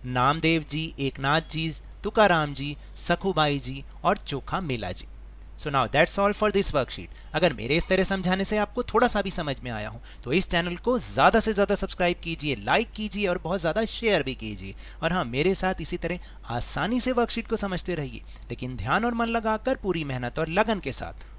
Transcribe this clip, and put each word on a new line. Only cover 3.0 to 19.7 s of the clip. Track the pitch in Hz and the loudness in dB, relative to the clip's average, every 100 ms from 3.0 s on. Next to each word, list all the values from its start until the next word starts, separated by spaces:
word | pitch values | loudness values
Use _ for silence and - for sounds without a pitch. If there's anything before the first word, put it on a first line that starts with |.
| - 175 190 156 151 143 | 0 0 2 2 2 2
जी | 127 135 - - | -4 -8 -12 -2
और | 165 208 | 0 0
चोखा | - 139 - 165 | -2 -6 -4 -4
मेला | 185 120 92 | -2 -4 -4
जी। | 92 - - - - - - | -6 -10 -16 -16 -16 -16 -8
So | 151 | -2
now | 139 113 | 2 2
that's | 143 175 - | 4 4 4
all | 202 208 | 0 2
for | 214 | 2
this | 196 190 | 4 4
worksheet। | - - - 87 - - | 2 0 -6 -10 -14 -6
अगर | 156 170 | 2 2
मेरे | 120 110 160 | 2 0 2
इस | - | 4
तरह | 185 | 2
समझाने | 185 190 180 185 | 4 2 0 2
से | 196 214 | 2 2
आपको | 208 - | 0 -4
थोड़ा | 240 220 240 | 0 4 4
सा | 208 | 4
भी | 190 | 2
समझ | 180 151 131 | 0 -2 -4
में | 123 | -6
आया | 110 107 | -6 -8
हो, | 110 - - | -10 -16 -12
तो | - | 0
इस | 165 190 | 2 4
चैनल | 175 175 175 | 2 0 -2
को | 240 247 | 0 0
ज़्यादा | - - 156 220 | 0 6 8 8
से | 220 | 4
ज़्यादा | 202 202 | 4 4
सब्सक्राइब | 202 - - 175 175 | 2 0 0 0 0
कीजिए, | 170 165 151 117 | -4 -2 -2 -2
लाइक | 104 165 233 | 2 2 0
कीजिए | - 214 208 196 | -4 -2 0 0
और | 175 | -2
बहुत | 160 190 | -2 0
ज़्यादा | 170 170 | 0 0
शेयर | 226 - 226 180 | -2 -2 2 2
भी | 131 | 2
कीजिए। | 123 110 101 95 95 - - | -4 -8 -8 -10 -12 -14 -4
और | 160 | -2
हाँ, | 180 | 0
मेरे | 131 123 175 | -2 0 2
साथ | 190 185 190 | 2 0 0
इसी | 151 180 | -2 -2
तरह | 165 180 - - - | -4 -6 -10 -18 -6
आसानी | 120 - - 170 247 | 0 2 2 0 4
से | 233 | 4
वर्कशीट | 240 233 - - | 4 0 -2 -2
को | 220 | -2
समझते | 202 180 - | 0 -2 -2
रहिए, | 170 139 110 - - - | -4 -4 -8 -14 -16 -10
लेकिन | 123 127 127 | -6 -6 -4
ध्यान | - 175 | 0 2
और | 240 | 2
मन | 233 233 | 0 0
लगाकर, | 233 220 220 - | 0 0 0 0